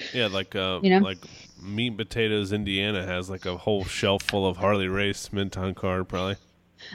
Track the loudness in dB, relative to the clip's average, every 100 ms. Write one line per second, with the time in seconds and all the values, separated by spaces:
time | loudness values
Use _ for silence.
0 | -6 0 2 0 -2 -2 0 2 6 6
1 | 6 0 -12 -20 -20 -16 -6 -2 -2 -2
2 | -4 0 2 2 0 -2 0 0 0 0
3 | -2 -4 -4 -6 -4 -4 0 0 0 0
4 | 2 2 2 2 2 2 2 2 2 0
5 | 0 -2 -6 -4 -4 -2 -4 -2 -2 -2
6 | -2 -2 -2 -4 _ _ _ _ -18